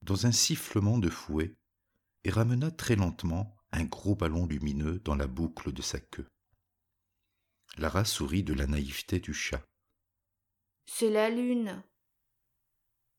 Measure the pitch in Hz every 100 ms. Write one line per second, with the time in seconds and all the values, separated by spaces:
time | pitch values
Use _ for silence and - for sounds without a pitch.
0 | - 95 120 120 - 160 - 110 101 120
1 | 90 - - 76 80 - _ _ _ _
2 | _ _ 98 104 113 123 156 165 - 110
3 | 90 - 87 85 101 - _ - - -
4 | 98 104 85 80 87 73 73 71 76 87
5 | - 69 69 65 82 - 71 67 - 65
6 | - - - _ _ _ _ _ _ _
7 | _ _ _ _ _ _ - - 78 85
8 | 107 - 71 90 82 67 69 73 69 -
9 | - 90 - - - 69 - _ _ _
10 | _ _ _ _ _ _ _ _ - -
11 | 226 214 220 233 247 247 214 185 - _
12 | _ _ _ _ _ _ _ _ _ _
13 | _